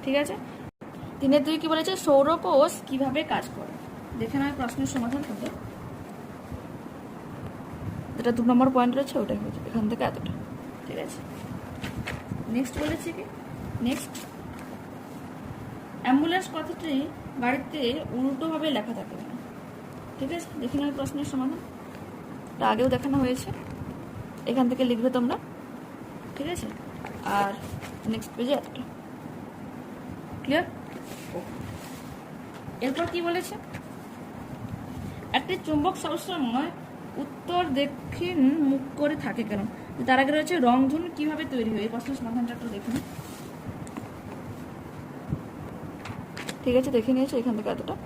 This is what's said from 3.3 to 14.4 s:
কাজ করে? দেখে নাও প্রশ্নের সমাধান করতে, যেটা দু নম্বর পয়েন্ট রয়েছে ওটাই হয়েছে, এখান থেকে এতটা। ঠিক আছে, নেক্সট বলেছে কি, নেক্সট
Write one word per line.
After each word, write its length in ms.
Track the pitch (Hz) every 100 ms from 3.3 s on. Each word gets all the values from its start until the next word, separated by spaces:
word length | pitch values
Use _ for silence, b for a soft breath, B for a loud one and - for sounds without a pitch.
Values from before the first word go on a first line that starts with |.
কাজ 120 | 202 - -
করে? 160 | - - - - - 240
দেখে 160 | 226 277
নাও 120 | 277 277
প্রশ্নের 320 | 240 254 269
সমাধান 280 | 269 233 277 294
করতে, 180 | 202 - - - - - - - - - - - - - - - - - - - - - - - - - - - -
যেটা 140 | 240 233
দু 60 | 233
নম্বর 180 | 247 262
পয়েন্ট 180 | 254 247 254
রয়েছে 180 | 277 285
ওটাই 160 | 208 208
হয়েছে, 180 | 214 - -
এখান 160 | 233 214
থেকে 120 | 226 -
এতটা। 240 | - - - - - - - -
ঠিক 120 | -
আছে, 160 | 151 - - - - - - - - - - - - - -
নেক্সট 200 | 233 262 -
বলেছে 260 | 302 330 349 -
কি, 80 | - - - - - - 233
নেক্সট 260 | 285 - - - -